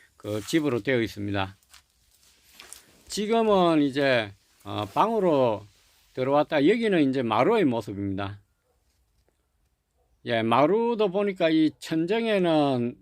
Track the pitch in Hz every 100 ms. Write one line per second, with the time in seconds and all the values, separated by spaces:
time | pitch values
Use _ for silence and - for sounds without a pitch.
0 | _ _ 104 107 - 160 147 120 120 123
1 | 107 104 101 101 95 - _ - _ _
2 | _ _ _ _ _ - - - _ _
3 | - 190 208 226 220 196 170 156 143 135
4 | 139 123 104 98 _ _ 104 104 104 147
5 | 202 220 185 143 123 101 104 _ _ _
6 | _ - 131 143 147 156 151 233 220 180
7 | 135 131 117 110 156 233 151 117 110 98
8 | 101 95 98 101 _ _ _ _ _ _
9 | _ _ _ _ _ _ _ _ _ _
10 | _ _ 123 117 113 117 151 214 233 220
11 | 208 196 202 185 160 160 156 - - 160
12 | 170 226 226 202 175 156 143 123 120 -